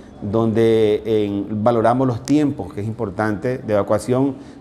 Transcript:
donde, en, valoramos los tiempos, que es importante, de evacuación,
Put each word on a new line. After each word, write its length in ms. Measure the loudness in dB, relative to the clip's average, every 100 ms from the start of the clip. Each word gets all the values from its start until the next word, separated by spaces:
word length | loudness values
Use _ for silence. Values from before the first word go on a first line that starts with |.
| -20 -12
donde, 800 | -4 0 2 2 4 4 4 2
en, 580 | 0 0 0 -2 -4 -2
valoramos 440 | 0 4 2 2 0
los 160 | -2
tiempos, 500 | 0 2 2 -2 -8
que 80 | -8
es 60 | -8
importante, 720 | -6 -6 -2 -2 -2 -4 -4
de 160 | 0
evacuación, 640 | 0 2 -2 0 0 0 -4 -14 -16